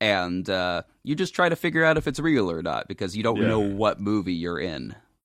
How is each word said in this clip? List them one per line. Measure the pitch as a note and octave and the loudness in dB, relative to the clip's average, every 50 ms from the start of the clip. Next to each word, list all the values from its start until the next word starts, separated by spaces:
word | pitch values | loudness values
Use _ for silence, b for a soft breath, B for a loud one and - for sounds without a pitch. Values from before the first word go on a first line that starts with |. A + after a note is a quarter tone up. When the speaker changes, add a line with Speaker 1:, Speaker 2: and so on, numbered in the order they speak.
Speaker 1:
and, | - G#2+ G2+ F#2+ F2+ F2 F2+ F#2 F2 G#2 | 0 2 2 2 0 -2 -2 -4 -2 -2
uh, | F#2+ F#2 F2+ F2+ F2 E2+ - - _ _ - | -2 0 0 0 -2 -4 -6 -8 _ _ -6
you | C3+ D3+ | -4 -2
just | D3+ F#3 - - | -2 -2 -2 0
try | - F3+ E3+ | 2 2 2
to | E3 | 2
figure | - - E3+ D3+ D#3+ E3 | 0 -2 0 2 4 4
out | D#3+ D#3 | 4 4
if | D#3 - | 4 2
it's | D3+ C3 - | -2 -2 -2
real | D3 E3 D3+ B2 G2+ F2 | 0 2 2 2 2 2
or | E2 D#2+ | 0 -2
not, | E2 E2+ C#2 A1+ - - | -2 -2 -4 -4 -4 -6
because | - - G#2 F#2 F2 | -8 -6 -6 -6 -4
you | A2 G#2+ | -2 0
don't | A#2 A#2 G#2 | 0 2 2
Speaker 2:
Yeah. | A2 | 2
Speaker 1:
know | A2+ A2 A2 | 2 2 2
what | G#2 G2+ G2 G2+ G#2+ G#2 - - | 2 0 0 0 0 0 0 0
movie | G2+ G2+ G#2+ G#2+ F2+ F#2 F2+ | 0 0 0 0 0 -2 -2
you're | E2 E2+ F2 F2 C#2+ | -2 -2 -4 -4 -4
in. | D#2 F2 D#2 C2+ B1 A1+ - - - _ _ _ _ | -4 -4 -6 -6 -8 -10 -12 -14 -20 _ _ _ _